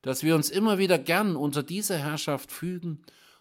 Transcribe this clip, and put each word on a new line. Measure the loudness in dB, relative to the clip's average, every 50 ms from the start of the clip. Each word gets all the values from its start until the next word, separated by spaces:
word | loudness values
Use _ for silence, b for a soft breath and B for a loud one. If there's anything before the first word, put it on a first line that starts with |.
dass | -6 -6 -4 0 2
wir | 4 4
uns | 4 4 2
immer | 0 2 2 4 4 4
wieder | 4 4 4 2
gern | 2 2 2 2 2 2 0
unter | 0 -2 -2 -2 -2 -4
diese | -4 -4 -6 -4 -2 -2 -2
Herrschaft | -2 -4 -4 -4 -4 -4 -4 -4 -6 -10 -12
fügen | -8 -8 -6 -6 -6 -6 -8 -8 -8 b b b b b b b b